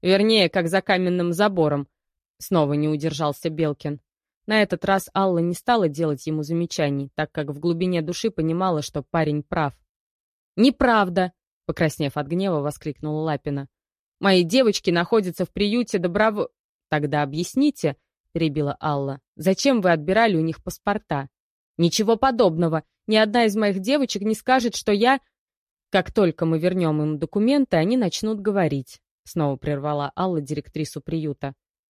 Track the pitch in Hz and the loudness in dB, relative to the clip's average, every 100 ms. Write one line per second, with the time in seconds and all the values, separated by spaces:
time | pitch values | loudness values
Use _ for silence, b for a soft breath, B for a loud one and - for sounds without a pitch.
0 | 180 190 214 220 175 196 165 190 - 190 | 0 2 4 4 2 0 0 0 0 0
1 | 185 180 175 170 208 185 156 143 143 _ | 2 0 0 0 0 2 0 0 -4 _
2 | _ _ _ _ - 180 147 147 151 151 | _ _ _ _ -2 0 2 2 0 -2
3 | 156 143 151 139 165 156 160 143 151 147 | -2 -2 -4 -2 -6 -2 -2 -2 -6 -10
4 | _ _ _ _ - 214 208 175 - 196 | _ _ _ _ -2 0 0 0 0 -2
5 | - - 196 175 170 170 - 240 175 143 | 0 0 2 2 0 -2 0 2 0 0
6 | 165 143 - 156 147 165 170 - 147 139 | -2 -2 -4 -4 -2 -2 -2 -2 -2 -2
7 | 139 - 156 - 147 143 170 165 180 175 | -6 -6 -6 -6 -8 -4 -4 -2 0 -2
8 | 156 175 226 - 160 165 190 160 139 147 | -2 -4 -4 -2 -2 0 0 -2 -4 -8
9 | 131 170 156 147 - - 147 - _ _ | -4 -2 0 -2 -4 -4 -4 -6 _ _
10 | _ _ _ _ _ - 247 - 262 226 | _ _ _ _ _ 2 2 4 2 4
11 | 190 175 180 - _ _ - 151 160 - | 2 0 -2 -4 _ _ -10 -2 -2 0
12 | 143 147 139 170 196 160 143 - 151 135 | -4 -4 -4 -2 0 -2 -2 -6 -10 -8
13 | 151 151 160 143 - 139 135 _ _ _ | -6 -4 -2 -4 -4 -6 -8 _ _ _
14 | _ _ 196 190 170 233 240 196 - 170 | _ _ 2 4 4 4 4 2 0 0
15 | 170 226 185 170 180 - 208 226 240 202 | 2 0 0 -4 -6 -2 -2 0 -2 -2
16 | 175 180 214 208 - - _ _ _ 151 | -2 0 0 0 -4 -8 _ _ _ -2
17 | 147 147 139 147 180 - 294 - 160 135 | 0 0 -2 -2 -4 0 0 0 -4 -4
18 | _ _ _ 170 160 143 143 143 156 143 | _ _ _ -2 -2 0 -4 -4 -4 -2
19 | 139 135 _ - 156 190 277 247 180 165 | -4 -8 _ -4 0 2 2 2 4 2
20 | 151 196 226 170 160 160 - - - 202 | 2 2 2 2 0 -4 -10 -8 -4 -4
21 | - 143 139 _ _ _ _ - 170 - | -4 -6 -6 _ _ _ _ -2 0 2
22 | 214 226 269 233 208 160 170 156 - _ | 0 2 2 4 2 4 0 0 -6 _
23 | - 214 220 226 233 202 208 190 190 285 | 0 2 4 4 2 2 0 0 0 0
24 | 269 196 202 220 - 262 233 - - 208 | 0 -2 -2 -2 0 2 2 -2 0 2
25 | 233 269 - _ _ _ _ _ _ 190 | 4 2 -2 _ _ _ _ _ _ -2
26 | 180 - 185 151 165 160 175 185 165 151 | 0 2 2 2 0 0 0 0 0 0
27 | 151 151 160 202 220 285 262 170 170 254 | 0 -4 -4 0 2 2 2 2 2 2
28 | 196 - 214 220 202 202 165 139 131 - | 0 -2 -4 -2 -2 0 0 -2 -6 -14
29 | _ _ - - 147 135 151 147 147 147 | _ _ -10 -2 -2 -2 -4 -4 -4 -4
30 | 143 - 185 170 139 151 - - 151 - | -4 -4 -2 -2 -4 -8 -8 -8 -8 -8
31 | - 160 151 139 139 135 _ _ _ | -8 -6 -4 -6 -8 -12 _ _ _